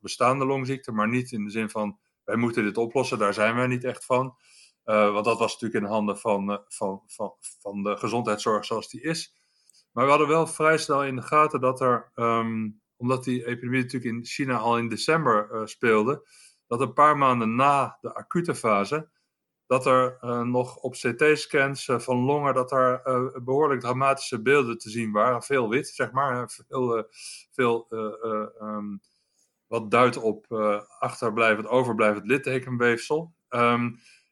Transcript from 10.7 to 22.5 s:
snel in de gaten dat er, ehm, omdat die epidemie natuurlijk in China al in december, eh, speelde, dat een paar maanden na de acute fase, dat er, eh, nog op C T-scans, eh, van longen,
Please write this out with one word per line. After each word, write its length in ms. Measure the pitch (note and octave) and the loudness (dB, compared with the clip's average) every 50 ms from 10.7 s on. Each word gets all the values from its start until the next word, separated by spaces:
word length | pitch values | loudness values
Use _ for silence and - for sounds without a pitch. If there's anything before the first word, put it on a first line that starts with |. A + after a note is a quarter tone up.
| D#3+ D#3 | 4 2
snel 260 | D#3 - C#3+ C#3 C#3 | 2 0 0 0 0
in 120 | C3+ C3 | -2 -4
de 60 | B2+ - | -6 -6
gaten 380 | - D#3 D3+ D3+ D3+ - C3+ | 0 2 4 4 4 2 0
dat 200 | B2+ B2+ C3 C3 | 0 0 0 0
er, 300 | C3 B2+ B2 A2 - - _ | 0 0 0 0 -2 -8 _
ehm, 560 | - A#2 A#2 A2+ A#2 A2+ A2+ A2+ A2 A2 G#2+ G#2+ - _ _ _ | -2 0 0 2 0 0 -2 -4 -4 -6 -6 -8 -12 _ _ _
omdat 280 | _ A#2+ B2 C3 B2+ B2+ | _ -2 -2 -2 -2 -2
die 220 | C3 B2 B2 A#2+ | -2 -4 -4 -4
epidemie 360 | A#2+ A#2+ A#2+ B2+ A#2+ B2+ B2+ B2+ | -6 -8 -6 -6 -2 -2 -2 -2
natuurlijk 320 | B2+ C3+ B2+ A#2+ A#2 A2+ | -2 -4 -6 -6 -6 -6
in 100 | A#2+ A#2+ | -6 -8
China 320 | - - - C#3+ C3 B2 | -10 -6 -6 -4 -2 -2
al 220 | A2+ A2+ A#2 A#2 A#2 | 0 0 2 0 0
in 100 | A#2 A#2 | 0 -2
december, 640 | A2 - - - D#3 E3 D3+ B2+ A2 G#2 G#2+ - | -4 -4 0 0 2 2 2 2 2 2 0 -2
eh, 120 | A2+ A2 A2 | -6 -8 -8
speelde, 640 | G#2 - - - A#2 A2 G#2+ G#2+ B2 D3 C#3+ - _ _ - - - _ _ _ | -8 -6 -2 2 4 4 4 4 2 0 -4 -6 _ _ -20 -20 -20 _ _ _
dat 140 | _ A#2+ A#2+ | _ -2 -2
een 120 | C3+ A#2+ - | -2 0 4
paar 240 | - D3 D3+ D3 | 6 6 6 6
maanden 380 | C#3+ C#3 C3 B2 A#2+ A2+ A2 A2+ | 6 4 4 4 4 2 0 2
na 440 | B2 C#3 C#3+ C#3+ C#3 C3 A#2+ - - | 4 4 4 4 4 2 -2 -4 -10
de 140 | - B2+ - | -12 -12 -10
acute 400 | - G#2 - - F3 E3+ E3+ C3 | -10 -12 -4 -4 -2 -2 -2 -4
fase, 540 | - - A2+ G#2 G2+ G2+ G2+ D3 D#3 D#3+ - _ _ _ _ _ _ _ _ _ _ _ | -2 0 2 2 2 2 0 -2 -6 -6 -8 _ _ _ _ _ _ _ _ _ _ _
dat 200 | _ B2+ C3 B2+ | _ 0 2 4
er, 300 | C#3 C3 B2+ B2+ B2+ B2+ - | 4 4 4 4 2 -2 -6
eh, 200 | B2 A#2+ A#2+ A#2+ | -6 -4 -4 -2
nog 360 | A#2+ B2 B2 B2+ B2 B2+ - | -2 0 0 0 0 -2 -6
op 160 | - - B2+ B2+ | -8 -8 -8 -8
C 140 | - - B2 A#2 | -4 -2 -2 0
T-scans, 720 | - D3+ D3+ D3+ D3 - - - C#3+ C#3 C#3 C#3 C3 - - | 4 4 4 4 4 0 0 0 2 2 2 0 -4 -2 -2
eh, 100 | B2+ A2+ | -2 -2
van 180 | - B2+ B2+ | 0 -2 0
longen, 380 | B2 B2 C3+ D3 D3 C#3+ C#3 | 0 2 2 2 2 2 2